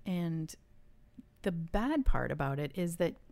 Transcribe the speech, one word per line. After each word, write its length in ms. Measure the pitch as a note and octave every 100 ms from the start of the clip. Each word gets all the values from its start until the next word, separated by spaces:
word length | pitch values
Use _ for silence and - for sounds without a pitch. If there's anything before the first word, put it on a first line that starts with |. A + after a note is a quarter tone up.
| G3
and 480 | F3+ E3+ D#3+ D#3+ - - - - - - - - -
the 80 | G3
bad 540 | E3 E3 G3+ B3+ D#4 C4+
part 260 | A#2+ B2+
about 280 | D3 C#3 C#3
it 120 | D3 F3+
is 220 | F3 E3+
that 180 | E3+ - -